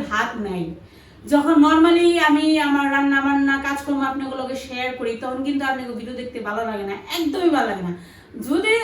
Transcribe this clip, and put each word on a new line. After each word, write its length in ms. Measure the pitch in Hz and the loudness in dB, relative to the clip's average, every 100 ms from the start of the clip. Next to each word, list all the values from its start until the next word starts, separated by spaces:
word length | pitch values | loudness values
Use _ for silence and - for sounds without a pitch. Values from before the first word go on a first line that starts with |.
| 220 | -2
ভাত 220 | 214 233 220 202 | -4 -4 -4 -6
নাই। 160 | 180 165 170 - - - - - | -4 -6 -10 -18 -20 -20 -18 0
যখন 240 | 285 294 311 294 | 2 4 6 6
normally 420 | 320 339 339 349 339 311 | 6 6 6 4 4 4
আমি 180 | 294 311 311 285 | 4 4 2 2
আমার 180 | 285 277 277 | 2 2 2
রান্না 240 | 277 277 277 | 2 2 2
বান্না 300 | 277 277 277 277 | 2 2 0 -2
কাজকর্ম 360 | 285 - 277 262 | -6 -4 -2 -2
আপনাগুলোকে 440 | 269 269 262 247 262 262 | -4 -8 -8 -8 -8 -10
শেয়ার 240 | 247 254 254 | -8 -6 -6
করি 120 | 233 226 | -6 -6
তখন 160 | 254 254 269 | -6 -6 -4
কিন্তু 160 | 277 277 | -2 -2
আপনাকে 220 | 262 247 214 | -4 -6 -10
ভিডিও 160 | 226 247 | -10 -10
দেখতে 160 | 247 233 208 | -10 -10 -8
ভালো 140 | 214 226 | -6 -4
লাগে 160 | 214 196 | -6 -6
না, 60 | 202 - 349 | -8 -8 -4
একদমই 340 | 311 381 349 285 | -4 0 0 0
ভালো 120 | 208 | 0
লাগে 120 | 190 175 | -4 -6
না। 60 | 175 - - - - 247 | -8 -12 -20 -20 -10 -4
যদি 260 | 320 427 453 | -2 2 0